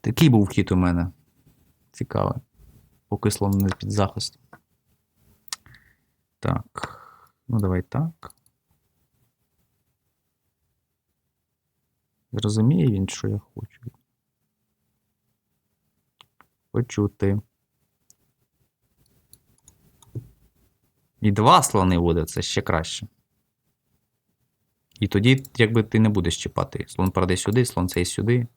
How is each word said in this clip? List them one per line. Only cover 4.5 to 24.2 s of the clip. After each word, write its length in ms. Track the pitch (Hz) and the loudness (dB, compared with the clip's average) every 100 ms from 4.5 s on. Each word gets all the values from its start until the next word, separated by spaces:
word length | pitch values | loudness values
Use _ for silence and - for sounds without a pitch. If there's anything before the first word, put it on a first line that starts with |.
| - _ _ _ _ _ _ _ _ - - - - _ _ _ _ _ _ | -20 _ _ _ _ _ _ _ _ -16 -16 -16 -20 _ _ _ _ _ _
Так. 600 | - - - - - - - - _ _ _ | -2 -2 -4 -14 -14 -16 -20 -20 _ _ _
Ну, 100 | 117 | -2
давай 240 | 98 90 | 0 -2
так. 520 | - 120 165 165 - _ _ _ _ _ _ _ _ _ _ _ _ _ _ _ _ _ _ _ _ _ _ _ _ _ _ _ _ _ _ _ _ _ _ _ _ _ _ _ _ | -2 -4 -4 -6 -20 _ _ _ _ _ _ _ _ _ _ _ _ _ _ _ _ _ _ _ _ _ _ _ _ _ _ _ _ _ _ _ _ _ _ _ _ _ _ _ _
Зрозуміє 540 | 110 107 107 110 170 147 | -4 -2 2 2 4 2
він, 220 | 101 95 | 0 -4
що 200 | - 107 | -6 -6
я 120 | 104 - | -6 -8
хочу. 280 | - 107 _ 117 _ _ _ _ _ _ _ _ _ _ _ _ _ _ _ _ _ _ _ _ _ _ _ _ _ _ _ _ | -18 -18 _ -20 _ _ _ _ _ _ _ _ _ _ _ _ _ _ _ _ _ _ _ _ _ _ _ _ _ _ _ _
Почути. 680 | - 120 - 104 _ 98 101 - _ _ _ _ _ _ _ _ _ _ _ _ _ _ _ _ _ _ _ _ _ _ _ _ _ _ - - _ _ _ _ _ _ _ _ _ | -6 -4 -2 -2 _ -2 -2 -6 _ _ _ _ _ _ _ _ _ _ _ _ _ _ _ _ _ _ _ _ _ _ _ _ _ _ -18 -18 _ _ _ _ _ _ _ _ _
І 120 | 107 | 0
два 300 | 101 113 175 | 2 4 4
слони 360 | - 107 95 90 | 4 2 2 2
буде, 260 | 85 82 | 2 0
це 180 | 80 - | -2 -6
ще 200 | 87 - | -4 -4
краще. 440 | - 82 82 - - _ _ _ _ _ _ _ _ _ _ _ | -2 -4 -4 -10 -14 _ _ _ _ _ _ _ _ _ _ _